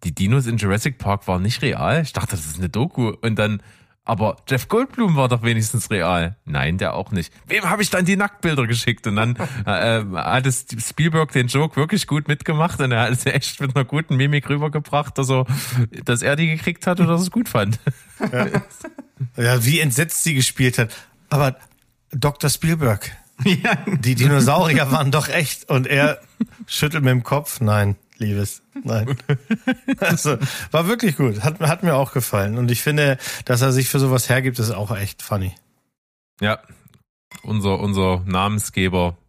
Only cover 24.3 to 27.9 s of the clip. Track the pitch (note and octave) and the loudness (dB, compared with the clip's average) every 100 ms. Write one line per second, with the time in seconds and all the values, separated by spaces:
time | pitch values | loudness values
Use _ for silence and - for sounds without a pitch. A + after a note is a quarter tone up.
24.3 | C#3+ B2 D3+ D#3+ D#3+ C#3 D#3 C#3 D3+ - | 6 6 4 4 2 2 2 2 2 0
25.3 | D#3 D3 - - C#3 C3 C#3+ D3 D3 - | 0 -2 -4 0 0 2 4 2 0 -8
26.3 | _ - - - - D3+ D#3 C3+ B2+ A#2+ | _ -8 -6 -10 -2 -2 2 4 2 2
27.3 | C#3 D3 - A2 G#2+ G2+ | -2 -2 -2 2 4 2